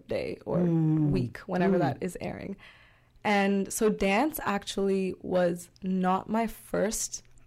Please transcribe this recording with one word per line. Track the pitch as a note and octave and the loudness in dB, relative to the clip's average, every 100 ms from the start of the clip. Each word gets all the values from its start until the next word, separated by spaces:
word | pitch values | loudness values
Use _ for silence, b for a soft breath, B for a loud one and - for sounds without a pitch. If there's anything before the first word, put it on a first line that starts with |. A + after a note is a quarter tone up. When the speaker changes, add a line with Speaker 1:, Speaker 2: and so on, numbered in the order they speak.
| - | -6
Speaker 1:
day | - - - - | -6 -4 -8 -4
or | - | 0
Speaker 2:
Hmm. | F3 E3 D#3 D#3 D3+ | 2 4 4 4 2
Speaker 1:
week, | C3 A#2+ - - | 2 -2 -6 -6
whenever | F3+ F3+ | 0 2
Speaker 2:
Hmm. | F#3+ | 2
Speaker 1:
that | E3+ - | 2 -2
is | F3+ - | -6 -6
airing. | F3 F#3 - G3 B B B B B _ | -8 -8 -10 -12 B B B B B _
And | G#3+ G3+ G3 G3 F#3+ | 0 2 4 2 0
so | - G#3+ | 0 0
dance | G#3 G3 G3+ D4+ D4+ | 2 2 2 2 -2
actually | - G3+ G3+ - G3 G3 F#3 - | -4 -4 -4 -2 0 2 0 -4
was | - F3+ F3+ F3 - _ | -2 2 2 0 -8 _
not | F#3 F#3+ F#3 F#3 - | -4 0 2 0 0
my | A3 A3 | -2 -2
first | - - F3 F#3+ A3 - - - - | -6 -6 -2 0 -2 -6 -10 -16 -16